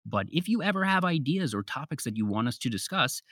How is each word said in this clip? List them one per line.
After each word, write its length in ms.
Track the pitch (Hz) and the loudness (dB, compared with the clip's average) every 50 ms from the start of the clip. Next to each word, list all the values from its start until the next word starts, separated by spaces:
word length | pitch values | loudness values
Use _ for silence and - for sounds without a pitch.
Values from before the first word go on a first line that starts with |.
| - | -8
but 220 | - 107 101 101 - | -2 -2 -2 -2 0
if 160 | 147 170 180 214 | 0 0 0 2
you 140 | 233 220 | 0 0
ever 220 | 165 208 196 190 190 | 2 0 0 2 2
have 200 | 190 190 185 180 | 4 4 4 4
ideas 500 | 180 170 156 127 139 180 190 180 120 101 | 2 2 2 2 2 0 0 0 0 0
or 80 | 101 | -2
topics 420 | 101 - - 131 151 - 156 - - | -2 -4 -6 -8 -6 -6 -6 -4 -4
that 120 | 120 107 | -4 -2
you 100 | 110 107 | 0 0
want 220 | 104 101 110 117 120 | 0 2 2 2 0
us 100 | - - | 0 -2
to 100 | - 123 | -2 -2
discuss, 520 | 107 95 - - 190 190 123 127 - - - - | -2 -2 -4 -2 0 0 0 0 0 -4 -10 -14